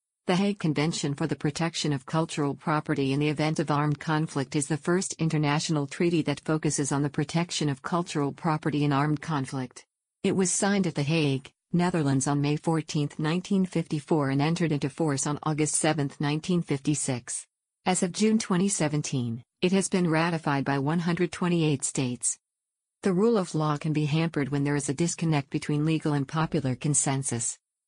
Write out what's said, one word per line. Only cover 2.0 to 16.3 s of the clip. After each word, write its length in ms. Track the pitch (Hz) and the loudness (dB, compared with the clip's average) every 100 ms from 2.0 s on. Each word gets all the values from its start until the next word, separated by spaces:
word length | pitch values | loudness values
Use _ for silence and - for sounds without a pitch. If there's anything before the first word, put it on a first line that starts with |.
| - | -2
Cultural 480 | 160 160 - 143 | -2 -2 0 -2
Property 580 | 131 - 151 151 143 135 | -2 -2 -2 0 0 0
in 60 | 135 | 2
the 100 | 147 | 0
Event 300 | 147 151 156 | 2 0 0
of 140 | 147 | 0
Armed 260 | 147 151 147 | 2 2 0
Conflict 560 | - 156 156 143 131 | 0 0 0 -2 -2
is 140 | 156 143 | -2 -2
the 80 | 156 | -2
first 380 | - 180 190 | 0 0 -2
international 760 | - 160 156 147 151 - 156 143 | -2 0 2 2 0 0 0 -2
treaty 340 | - 175 170 | 0 0 2
that 180 | 147 139 | 0 -2
focuses 520 | - 156 156 143 139 | -2 0 0 -2 0
on 100 | 143 | 0
the 80 | 143 | 0
protection 580 | 143 147 170 170 - 151 | -2 -2 0 -2 -2 -2
of 140 | 135 | -2
cultural 500 | - 175 175 156 143 | -2 -2 -2 -2 -2
property 520 | 135 175 156 160 147 | -2 -2 0 0 0
in 80 | 147 | 2
armed 280 | 139 151 147 | 2 2 0
conflict. 640 | - 151 131 139 127 - - _ _ _ | -2 -4 -2 -6 -6 -10 -20 _ _ _
It 140 | 196 180 | 0 2
was 160 | 180 | 2
signed 340 | - 202 202 180 | 2 2 2 0
at 80 | |
The 80 | - | 0
Hague, 480 | 143 165 147 135 - _ _ | 0 2 2 0 -4 _ _
Netherlands, 560 | 170 175 180 139 135 143 | 0 2 2 2 2 2
on 120 | 143 | 0
May 140 | 143 | 2
fourteenth, 640 | 151 - 160 151 156 143 - | 0 2 0 0 -2 -2 -2
nineteen 480 | 156 175 - 196 185 | -2 -2 0 0 2
fifty-four, 640 | 165 165 156 - 160 135 | 0 -2 -4 0 0 2
and 100 | 139 | 2
entered 300 | 147 170 165 | 2 2 0
into 180 | 147 139 | 0 -2
force 380 | - 160 135 156 | -2 0 0 -2
on 140 | 147 | -2
August 320 | 156 147 151 | -2 0 0
seventh, 460 | - 160 156 143 - | 0 0 0 -2 -2
nineteen 420 | 147 | -2